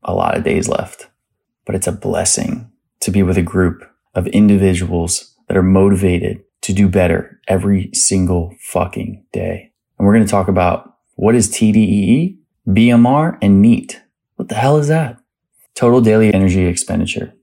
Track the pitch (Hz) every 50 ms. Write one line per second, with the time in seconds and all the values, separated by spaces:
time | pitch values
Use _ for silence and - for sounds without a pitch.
0 | _ - 90 95 50 50 - - - - 82 82 - - - - - - - -
1 | - _ _ _ _ _ _ _ _ _ _ _ _ - 101 95 - - 90 -
2 | - 98 92 82 90 - - - - - - - - - _ _ _ _ _ _
3 | - - 92 101 95 90 92 95 85 82 - 92 92 87 85 - - _ _ _
4 | _ _ _ 92 87 85 - 101 107 104 101 95 98 95 90 85 90 87 87 87
5 | 85 87 - - - _ _ _ _ _ - 95 90 92 95 95 95 101 101 90
6 | 98 92 87 87 - - - - _ _ _ _ - - 98 101 104 95 90 98
7 | 90 87 85 - - - - _ _ - 95 92 85 98 101 95 95 - - -
8 | - - - 95 92 87 92 87 82 85 - _ - - - 90 87 87 - -
9 | - - 98 - _ _ - 98 92 90 90 - - _ _ _ _ _ _ _
10 | 101 98 104 113 107 98 - 101 92 95 98 95 90 87 85 - - - _ _
11 | _ _ _ - - 107 117 123 113 - - - 113 107 101 110 110 92 101 101
12 | 98 - 117 139 165 185 - _ _ _ _ _ _ - 95 110 113 120 120 117
13 | 117 123 135 147 156 165 - - - 101 98 98 101 117 117 92 - - - -
14 | _ _ _ _ _ _ _ - - - 113 110 123 135 147 151 147 143 156 160
15 | 156 123 120 _ _ _ _ _ _ _ _ _ _ _ _ - - 120 120 127
16 | 117 110 110 110 110 107 101 98 95 95 90 95 92 90 90 - - - 92 90
17 | 90 87 - 113 110 - _ _